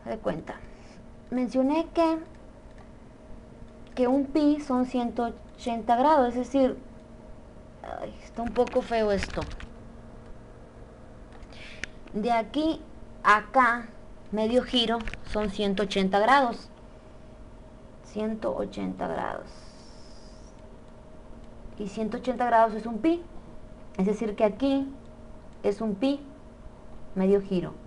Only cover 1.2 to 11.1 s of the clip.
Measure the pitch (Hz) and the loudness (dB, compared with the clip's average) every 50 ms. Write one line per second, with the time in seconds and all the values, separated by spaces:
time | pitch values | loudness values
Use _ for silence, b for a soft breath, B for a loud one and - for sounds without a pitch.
1.2 | - - 240 254 254 226 - 262 262 269 294 320 330 330 - 339 330 320 330 320 | -10 -4 -2 -2 0 2 2 4 4 4 4 2 0 0 2 2 4 4 4 0
2.2 | 320 - - - - - - - - - - - - - - - - - - - | -4 -10 -16 -18 -18 -18 -20 -18 -20 -18 -18 -18 -18 -18 -20 -20 -20 -20 -20 -20
3.2 | - - - - - - - - - - - - - - - 254 254 247 262 285 | -16 -16 -16 -16 -16 -18 -18 -18 -18 -18 -16 -18 -18 -12 0 0 2 4 4 2
4.2 | 277 269 - 320 294 294 294 302 294 - 254 254 254 254 - 247 240 240 233 - | 2 2 2 6 6 6 6 4 2 0 2 2 2 2 2 0 0 0 0 -2
5.2 | 240 233 220 - - - - - - 247 233 233 208 233 240 233 262 294 320 294 | -2 -2 -2 -8 -14 -18 -16 -8 -4 -4 -4 -2 4 4 4 6 8 8 8 8
6.2 | 254 240 233 247 247 240 - 269 262 254 262 - - - - - - - - - | 6 4 4 0 -2 2 4 6 6 6 4 -2 -10 -16 -18 -18 -18 -18 -18 -18
7.2 | - - - - - - - - - - - - - - - - - - 208 - | -16 -16 -16 -16 -16 -18 -18 -18 -20 -18 -18 -14 -12 -10 -10 -8 -10 -10 -12 -14
8.2 | - - - - 233 233 190 240 247 - - 254 220 - 233 226 220 214 202 190 | -18 -12 -8 -6 -6 -2 2 2 2 4 4 0 0 2 2 4 4 4 4 2
9.2 | - - - 175 151 - - - - - - - - - - - - - - - | 2 0 -2 -4 -4 -4 -8 -10 -12 -14 -14 -16 -16 -16 -16 -16 -16 -16 -16 -16
10.2 | - - - - - - - - - - - - - - - - - - | -14 -14 -16 -16 -16 -18 -18 -18 -18 -18 -18 -18 -18 -18 -18 -18 -18 -18